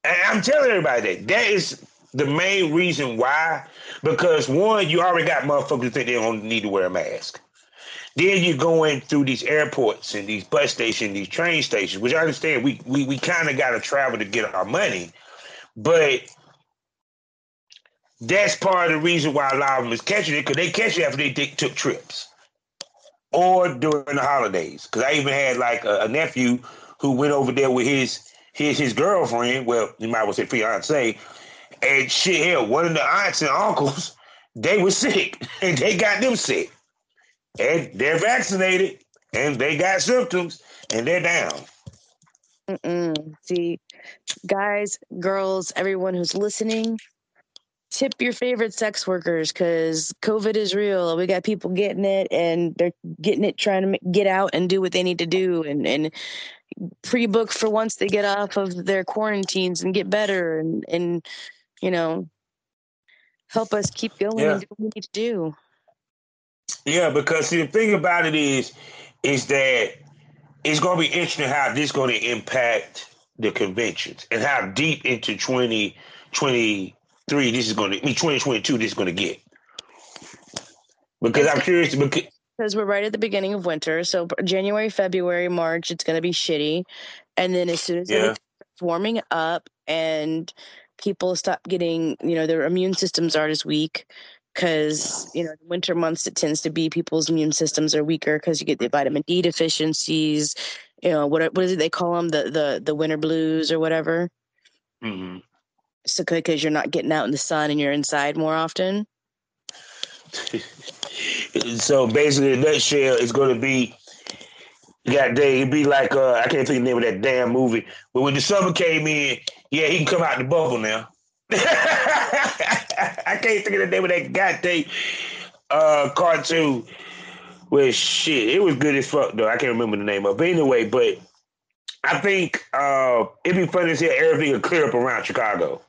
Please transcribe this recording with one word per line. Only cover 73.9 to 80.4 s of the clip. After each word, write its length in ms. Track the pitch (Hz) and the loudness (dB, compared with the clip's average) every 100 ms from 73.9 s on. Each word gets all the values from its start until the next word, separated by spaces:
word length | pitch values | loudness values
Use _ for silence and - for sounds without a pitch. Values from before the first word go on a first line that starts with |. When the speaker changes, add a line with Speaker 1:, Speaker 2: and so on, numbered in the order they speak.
| 85 - - - | -4 -10 -12 -6
Speaker 1:
and 120 | 113 | -2
how 240 | 135 135 95 | 0 0 -2
deep 360 | 98 160 143 131 | -2 -2 -2 -2
into 300 | 120 - 101 | -4 -4 -6
twenty 600 | - 127 120 110 104 - - - - | -2 0 0 0 -2 -6 -20 -20 -10
twenty-three 1200 | - 143 120 110 101 95 _ _ _ - 143 127 | -4 0 2 0 -2 -6 _ _ _ -4 0 2
this 160 | 120 110 | 0 -2
is 60 | |
gonna, 240 | 107 101 98 | -2 -2 -2
I 40 | 139 | -2
mean, 100 | 120 | 0
twenty 240 | 165 135 | 0 0
twenty-two 380 | 139 113 - 127 | 0 -2 0 0
this 100 | 110 | -2
is 60 | |
gonna 180 | - 92 | -2 -4
get. 280 | 87 90 - _ _ _ - _ - - - - - | -2 -4 -6 _ _ _ -20 _ -20 -20 -20 -20 -20